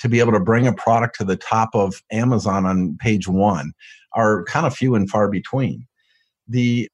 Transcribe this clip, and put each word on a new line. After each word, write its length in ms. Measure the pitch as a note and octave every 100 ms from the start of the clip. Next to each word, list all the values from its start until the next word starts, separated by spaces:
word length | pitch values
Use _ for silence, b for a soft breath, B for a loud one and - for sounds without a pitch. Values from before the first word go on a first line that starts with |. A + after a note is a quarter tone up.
to 80 | A#2+
be 100 | A#2
able 140 | A#2
to 80 | G#2+
bring 260 | F#2 A#2 B2+
a 60 |
product 440 | - - A#2 A#2 -
to 60 |
the 120 | G2 F#2
top 340 | - A2 A2+
of 280 | A2+ G2 F#2+ -
Amazon 560 | A2 B2 A2+ G2+ G2 F#2+
on 300 | F#2 F2+ D2+
page 300 | A2+ G#2 F2+
one 440 | F#2 G#2 F2 C#2+ - B B B
are 280 | - A2 G#2
kind 220 | - D3 D#3+
of 80 |
few 200 | - C3 A2+
and 120 | F#2+
far 200 | G#2+ G2+
between. 560 | G2 - C3+ A#2+ A2+ B2 _ _ _ _ _ -
The 420 | B2 B2 A#2+ -